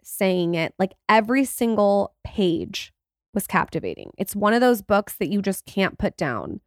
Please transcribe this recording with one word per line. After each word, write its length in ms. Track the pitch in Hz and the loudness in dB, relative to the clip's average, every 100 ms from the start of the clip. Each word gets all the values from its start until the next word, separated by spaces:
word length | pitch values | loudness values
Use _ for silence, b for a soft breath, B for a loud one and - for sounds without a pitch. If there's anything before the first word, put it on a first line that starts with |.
saying 520 | - - 190 180 170 170 | -12 -2 2 2 2 0
it. 180 | 160 - | -2 -2
Like, 180 | 190 - - | -4 -2 2
every 380 | 220 214 262 262 | 4 4 0 0
single 680 | - 233 214 202 202 196 _ - | 0 0 2 4 2 0 _ -8
page 680 | - 185 165 - 196 - _ _ _ _ | -2 0 0 -4 -10 -14 _ _ _ _
was 140 | 208 - | -8 -2
captivating. 640 | 185 - 160 92 - - - | -2 -2 -4 -6 -8 -12 -8
It's 180 | - 202 | -6 0
one 180 | 208 | 2
of 60 | 233 | 4
those 220 | 247 240 | 4 2
books 340 | - 202 208 - | 2 0 0 -4
that 120 | 175 | -2
you 120 | 202 | 0
just 240 | 196 185 - | -2 -4 -6
can't 340 | - 190 - | -2 -2 0
put 180 | 202 - | -4 -2
down. 420 | 156 113 67 - | -4 -2 -6 -10